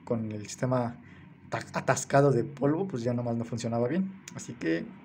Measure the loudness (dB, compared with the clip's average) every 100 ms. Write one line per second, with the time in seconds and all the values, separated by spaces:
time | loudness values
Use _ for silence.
0 | -4 -2 -2 -6 -8 -4 0 2 0 -4
1 | -16 -20 -20 -20 -8 -8 -4 -2 2 2
2 | 4 6 6 6 0 0 2 2 0 -2
3 | -2 0 0 -2 -2 -4 -2 0 0 0
4 | -2 -6 -14 -14 -12 -6 -2 -2 -4 -14